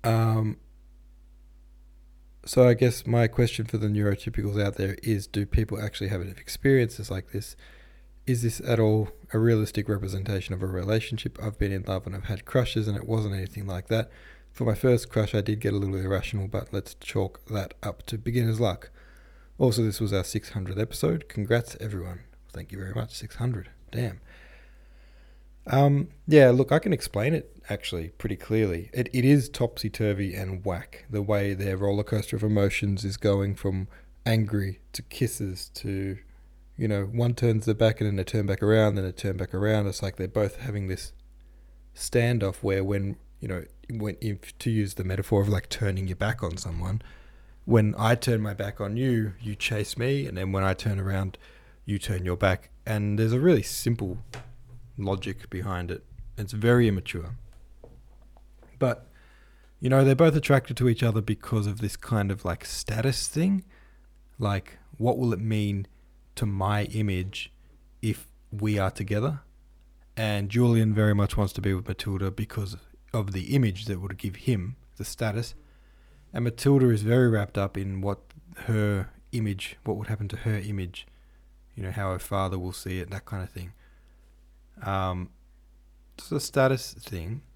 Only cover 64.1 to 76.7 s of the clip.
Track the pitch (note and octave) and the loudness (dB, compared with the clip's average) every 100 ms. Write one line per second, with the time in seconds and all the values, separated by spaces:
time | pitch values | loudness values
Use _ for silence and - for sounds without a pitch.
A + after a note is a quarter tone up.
64.1 | _ - - G2+ G2 - - - - A2+ | _ -20 -4 -2 -2 -4 -20 -20 -2 0
65.1 | B2+ B2 G2 A2 G#2+ G#2 G2 G2 _ _ | 2 0 0 0 0 0 -2 -6 _ _
66.1 | _ _ - A2 G2 F#2+ G#2 G2+ A2 G#2+ | _ _ -4 -2 0 0 0 -2 -2 0
67.1 | F#2 F#2 - - - - - _ - A2 | 0 -2 -8 -12 -16 -20 -20 _ -6 -4
68.1 | G#2+ - - _ G#2 G#2+ G#2 F#2+ - G2+ | -4 -8 -20 _ -4 -2 2 0 -2 -4
69.1 | G#2+ C3 D3 - - - - - - - | -2 -2 -4 -10 -20 -20 -20 -20 -20 -16
70.1 | - A2 G#2 G2+ A2+ A#2+ A#2 A2 G#2 G#2+ | -4 -2 -2 0 2 4 6 4 4 4
71.1 | G2+ G2+ - G2+ - G2+ F#2 - G2 - | 4 2 2 -2 0 -2 -2 -2 -6 -4
72.1 | F#2+ G2 G2+ A2 - G2 A2+ - - - | -2 -4 -4 -6 -6 -8 -10 -18 -20 -6
73.1 | A#2 G2 F#2+ - C#3 A#2 F#2 A2 F#2 F#2 | -4 -2 -4 0 2 2 0 -6 -6 -6
74.1 | F2+ G#2 F2 - A2+ F#2 B2+ - - A2+ | -8 -8 -4 -2 0 -2 -10 -18 -14 -12
75.1 | - A2+ G#2+ A#2 - - - - - - | -4 -4 -4 -6 -12 -20 -20 -20 -20 -20
76.1 | - - - A#2+ A2+ C#3 | -20 -10 -4 -4 2 4